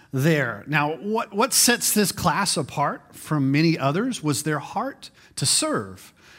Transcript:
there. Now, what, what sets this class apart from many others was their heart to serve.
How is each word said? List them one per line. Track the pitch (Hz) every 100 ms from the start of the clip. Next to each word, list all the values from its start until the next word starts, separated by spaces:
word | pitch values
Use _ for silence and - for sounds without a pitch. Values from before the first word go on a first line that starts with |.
| -
there. | 131 147 156 123 104 -
Now, | 151 147 165
what, | 202 220 -
what | 202 254
sets | - - 240 -
this | 208 196
class | - 175 151 196 -
apart | 123 - 147 240 - -
from | - 151 135
many | 143 165 151
others | 131 156 254 226
was | 151 143
their | 156 151
heart | - 196 254 - - _ - -
to | 143
serve. | - 311 233 98 95 - _ -